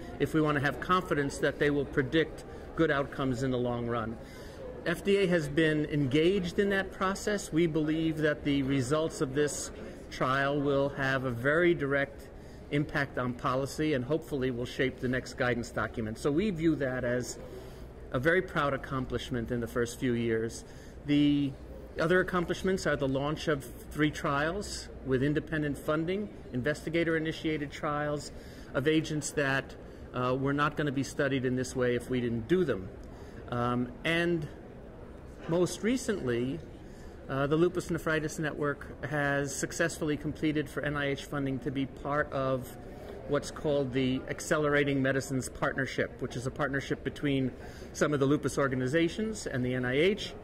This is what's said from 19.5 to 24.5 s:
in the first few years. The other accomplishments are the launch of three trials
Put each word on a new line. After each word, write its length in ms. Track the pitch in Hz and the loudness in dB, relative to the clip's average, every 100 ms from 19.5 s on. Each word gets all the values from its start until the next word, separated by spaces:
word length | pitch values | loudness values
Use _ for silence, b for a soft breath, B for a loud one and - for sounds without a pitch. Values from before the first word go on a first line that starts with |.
in 80 | 120 | -2
the 80 | 117 | -2
first 320 | 123 117 - | 0 0 0
few 140 | 131 | 0
years. 520 | 117 117 113 113 - - B B B | 2 2 0 -2 -6 -12 B B B
The 460 | 143 147 147 143 139 - - - - - | 2 4 6 4 2 -4 -12 -14 -8 -2
other 220 | 160 185 | 4 4
accomplishments 640 | 180 180 170 170 190 190 165 | 4 0 0 0 0 0 0
are 80 | |
the 140 | 143 135 | 0 0
launch 400 | 135 143 156 165 | 0 0 -2 0
of 160 | 139 - - - | -2 -2 -12 -6
three 220 | 147 151 | 0 0
trials 760 | - 160 139 156 | 0 -2 0 0